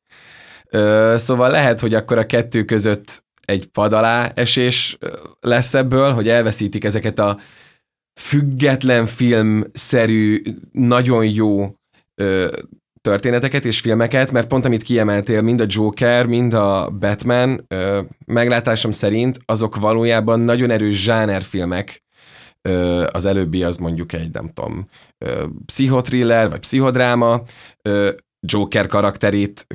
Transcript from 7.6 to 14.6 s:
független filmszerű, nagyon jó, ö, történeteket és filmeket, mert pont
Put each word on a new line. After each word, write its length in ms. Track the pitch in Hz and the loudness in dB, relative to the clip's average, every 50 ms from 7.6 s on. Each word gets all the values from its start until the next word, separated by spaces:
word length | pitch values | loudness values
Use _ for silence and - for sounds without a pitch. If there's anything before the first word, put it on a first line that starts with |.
| - _ _ _ _ _ _ _ _ _ _ - | -20 _ _ _ _ _ _ _ _ _ _ -12
független 880 | - - 143 147 143 139 135 127 143 139 131 131 135 127 123 117 113 | -6 -2 0 0 0 0 0 0 2 2 2 2 2 2 2 2 2
filmszerű, 1400 | 107 117 - 127 120 120 110 110 110 107 107 104 - - - - - - 123 113 110 110 110 107 107 107 107 104 113 - - - - | 0 -2 0 2 2 2 2 2 2 2 0 -2 -4 -4 -4 -2 0 2 2 2 2 2 2 2 2 0 0 -2 -6 -10 -12 -14 -8
nagyon 540 | - - 127 120 123 123 127 123 127 113 110 | -2 0 2 4 4 4 2 2 2 2 2
jó, 500 | 107 104 107 110 107 101 101 101 98 - _ _ _ _ _ _ _ _ - | 2 2 2 2 2 2 0 -2 -4 -6 _ _ _ _ _ _ _ _ -4
ö, 360 | 101 98 95 95 92 - - - - - - _ _ _ _ _ | -2 -2 0 0 -2 -2 -4 -8 -12 -14 -20 _ _ _ _ _
történeteket 640 | - 110 101 101 - 127 120 120 127 131 131 143 135 | -2 0 0 0 2 0 0 0 0 0 -2 -2 -2
és 140 | 120 110 - | 0 -2 -2
filmeket, 520 | - 117 110 113 117 117 127 131 135 135 | 0 0 2 2 2 2 2 0 0 2
mert 160 | 135 120 117 | 0 -2 0
pont 180 | 120 139 135 | 0 0 0